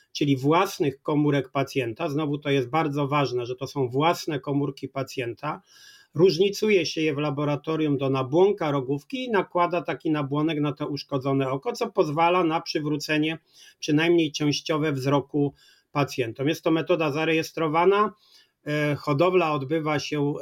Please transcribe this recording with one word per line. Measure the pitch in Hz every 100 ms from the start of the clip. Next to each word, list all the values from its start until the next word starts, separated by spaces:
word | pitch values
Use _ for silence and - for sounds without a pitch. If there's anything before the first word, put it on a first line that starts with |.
| _
czyli | - 147 131
własnych | 139 170 190 - 147 -
komórek | - 147 151 139 127
pacjenta. | 139 135 139 120 117 165
Znowu | 143 151 143
to | 143
jest | 139 120
bardzo | 156 156 139 139
ważne, | 147 131 123 120
że | 127
to | 139
są | 143 123
własne | 131 165 170 - 143
komórki | 151 143 143 - 131
pacjenta. | 135 135 - 120 113 147 185 _ - - - _
Różnicuje | 143 185 156 196 196 214 196 151
się | 160
je | 156
w | 143
laboratorium | 147 143 147 143 - 160 151 135
do | 135
nabłonka | 135 127 160 196 202 156
rogówki | 139 127 143 - 254
i | 254
nakłada | 202 - 175 175 170
taki | 170 143 165
nabłonek | 151 139 147 156 151
na | 147
to | 143 151
uszkodzone | 139 - 139 135 139 135
oko, | 139 240
co | 226 233
pozwala | - 156 147 170 185
na | 165 165
przywrócenie | - 170 147 151 156 151 156 165 _ - - -
przynajmniej | - 151 165 175 151
częściowe | - 147 139 - 156 156
wzroku | 135 135 143 - 147 143 - _ _ _
pacjentom. | 147 139 - 113 113 139
Jest | 160
to | 175
metoda | 160 160 170 156
zarejestrowana. | 147 156 160 160 - 160 160 180 202 208 - _ _ _ _ 151
E, | 151 147
hodowla | 143 - 143 180 185 160
odbywa | 147 135 160 151 147
się, | - 151 143 147